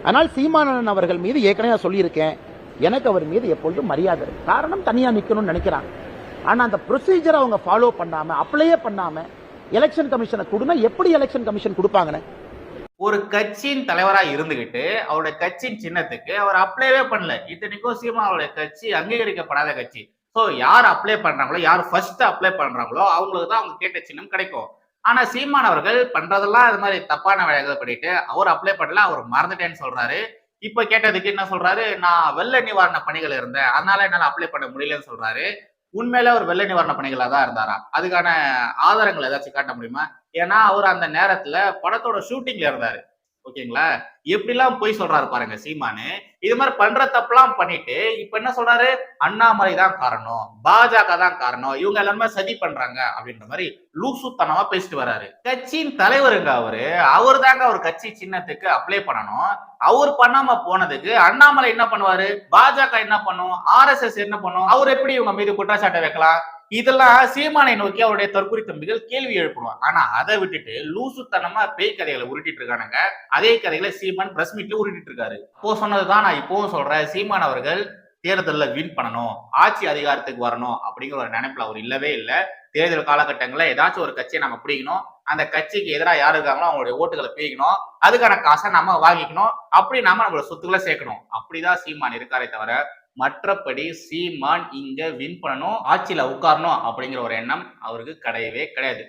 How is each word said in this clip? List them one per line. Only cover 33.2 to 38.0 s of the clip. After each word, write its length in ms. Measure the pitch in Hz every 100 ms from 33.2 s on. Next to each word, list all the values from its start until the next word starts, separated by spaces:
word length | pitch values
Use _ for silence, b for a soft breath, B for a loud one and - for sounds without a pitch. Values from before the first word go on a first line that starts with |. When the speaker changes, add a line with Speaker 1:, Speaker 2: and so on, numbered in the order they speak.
| 156 131
Speaker 2:
இருந்தேன், 300 | 123 135 135 135
அதனால 280 | 185 196
என்னால 240 | 196 175 156
அப்ளை 200 | - 170
பண்ண 140 | 143 135
முடியலன்னு" 420 | 131 147 147 143
சொல்றாரு. 340 | 117 113 113 175 202 _ _ _
உண்மையில 400 | 196 233 247 240
அவர் 160 | 240 170
வெள்ள 140 | 175 202
நிவாரண 280 | 180 156
பணிகளா 340 | 139 139 135 123
தான் 160 | 143 127
இருந்தாரா? 320 | 113 107 101 -
அதுக்கான 320 | 151